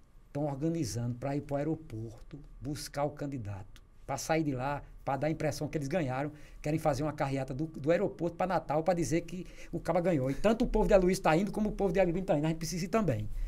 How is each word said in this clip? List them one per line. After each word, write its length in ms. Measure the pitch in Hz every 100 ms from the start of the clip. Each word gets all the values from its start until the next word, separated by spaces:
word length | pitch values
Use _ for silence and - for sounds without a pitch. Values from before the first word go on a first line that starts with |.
| - - -
tão 120 | 143
organizando 720 | 147 135 160 165 117 113 120
pra 200 | 120 139
ir 60 | 143
pro 160 | 143 143
aeroporto 840 | 151 156 - 110 113 - - 143 - -
buscar 440 | 127 147 - 143
o 60 | 147
candidato. 720 | 147 143 135 101 98 - - - - -
Pra 120 | 135
sair 240 | - 160
de 100 | 147
lá, 300 | 123 135 143 - -
pra 120 | - 135
dar 120 | 151
a 20 |
impressão 380 | 156 151 - 151
que 100 | 160
eles 100 | 139
ganharam, 440 | 180 131 131 147 - - -
querem 180 | 151 156
fazer 240 | 156 127
uma 80 | 151
carreata 420 | 147 139 135 131
do, 120 | 131 160
do 240 | - 139
aeroporto 460 | 180 190 - 170 -
pra 100 | 185
Natal 360 | 170 - 151
pra 100 | 165
dizer 300 | 170 123 165
que 240 | 170 185 - - -
o 80 | 160
caba 220 | - 180
ganhou. 300 | 180 151 131
E 40 |
tanto 300 | 139 208 233
o 40 | 240
povo 200 | 214 180
de 40 |
Aloysio 280 | 196 180 185
tá 140 | 170 160
indo, 160 | 208
como 160 | 208 214
o 40 |
povo 200 | - 196
de 80 | 185
Agripino 260 | 180 175 190
tá 100 | 151
indo. 80 | 160
A 20 |
gente 100 | 165
precisa 260 | 160 175
ir 40 | 190
também. 400 | 226 170 107 107 -